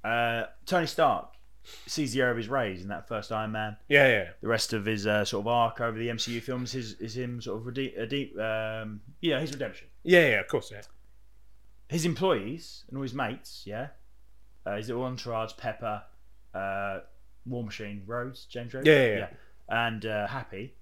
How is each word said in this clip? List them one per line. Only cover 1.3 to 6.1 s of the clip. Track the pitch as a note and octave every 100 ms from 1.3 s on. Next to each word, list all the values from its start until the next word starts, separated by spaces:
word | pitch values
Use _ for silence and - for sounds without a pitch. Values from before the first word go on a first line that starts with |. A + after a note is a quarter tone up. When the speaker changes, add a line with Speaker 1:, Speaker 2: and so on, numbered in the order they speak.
| - - - - - -
Speaker 1:
sees | - C#3
the | B2
error | B2+
of | A#2
his | G#2+
ways | C3+ A2 F#2
in | F#2+
that | E2 -
first | A2 -
Iron | A2 A2
Man. | G#2+ G#2+ G#2 -
Speaker 2:
Yeah, | C#3+ C3+
yeah. | A2 F2 -
Speaker 1:
The | -
rest | A2+ -
of | A2
his, | G2+ G#2+ G#2
uh, | G#2
sort | G2+ G2+
of | G#2
arc | A#2+ A#2 A2+
over | A#2 A2
the |
M | A#2